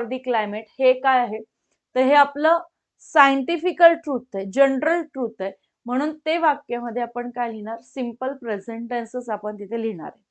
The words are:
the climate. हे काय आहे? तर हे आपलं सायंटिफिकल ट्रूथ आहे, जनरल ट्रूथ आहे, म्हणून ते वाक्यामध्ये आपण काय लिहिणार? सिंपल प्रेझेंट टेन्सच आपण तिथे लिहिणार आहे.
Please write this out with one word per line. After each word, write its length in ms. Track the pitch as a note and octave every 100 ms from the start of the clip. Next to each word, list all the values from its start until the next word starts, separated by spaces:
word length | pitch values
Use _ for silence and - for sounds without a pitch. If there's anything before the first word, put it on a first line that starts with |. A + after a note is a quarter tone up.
| A3+
the 100 | B3+ B3+
climate. 400 | A#3 G#3 G#3 A3 -
हे 120 | B3+
काय 260 | B3+ C4 C4
आहे? 200 | A3+ G#3+ - _ _ _ _ B3+
तर 60 |
हे 120 | C4
आपलं 460 | D4 C#4+ C#4+ D#4 E4 - _ _ _
सायंटिफिकल 880 | - D#4 C#4 C4+ C4 E4+ F4 E4+ E4+ E4+
ट्रूथ 320 | D#4 B3+ - G3
आहे, 100 | G3
जनरल 480 | A3+ C#4 C4 D#4 E4+ -
ट्रूथ 280 | C4+ A#3+ -
आहे, 100 | F#3+ - _ _ A#3
म्हणून 280 | B3 D4+ D#4 D#4+
ते 120 | E4
वाक्यामध्ये 640 | D#4+ C#4 - A#3+ A#3+ A#3
आपण 280 | A#3+ B3 A#3+
काय 220 | B3 A#3
लिहिणार? 280 | A3 G#3 A#3
सिंपल 520 | - C4+ A#3+ A3+ B3
प्रेझेंट 560 | C#4 A#3 G3+ A3 A3+ A#3
टेन्सच 400 | A#3+ A#3 B3 B3
आपण 260 | G#3 G#3 G#3
तिथे 220 | G3 A#3
लिहिणार 260 | A3+ F3+ D#3
आहे. 140 | - _